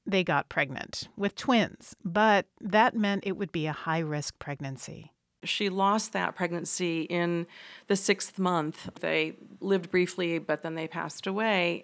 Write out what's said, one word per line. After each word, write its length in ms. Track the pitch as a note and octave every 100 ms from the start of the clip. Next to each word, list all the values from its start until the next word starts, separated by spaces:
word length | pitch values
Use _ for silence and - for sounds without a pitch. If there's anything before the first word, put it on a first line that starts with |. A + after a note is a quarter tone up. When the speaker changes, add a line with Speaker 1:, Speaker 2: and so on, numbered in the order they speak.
| -
Speaker 1:
they 180 | F#3+
got 260 | F3 C#3+ -
pregnant 580 | - C#3 C3 - - - -
with 180 | G3+ -
twins, 600 | - A#3 F3 - - -
but 420 | F3 G3 A3 G3+ - -
that 340 | G3+ G#3+ B3 A3+
meant 280 | G3+ G3+ G3
it 120 | F3+
would 140 | F#3
be 140 | E3 D3+
a 80 |
high-risk 640 | C#3+ E3 D#3+ D#3 D3 - -
pregnancy. 720 | - C#3 C#3 C3 - - - _ _ _ G3
Speaker 2:
She 220 | - G3+
lost 460 | F#3+ G3 G#3+ G#3
that 240 | F#3+ F3+ -
pregnancy 640 | F3 E3+ F3+ - F3 E3
in 460 | - F3 F3 E3+ E3+ - - - -
the 100 | G3
sixth 420 | G3+ G3 - -
month. 500 | F#3 E3+ D3+ - - -
They 320 | D#3+ D#3+ D#3+ - - -
lived 320 | F#3+ F#3+ E3+
briefly, 480 | F3+ F3+ - E3+ E3
but 240 | D#3+ D3+
then 120 | E3 E3
they 120 | D#3+
passed 400 | F3 D#3+ - G3
away. 560 | G3 A3+ F#3+ F3 F3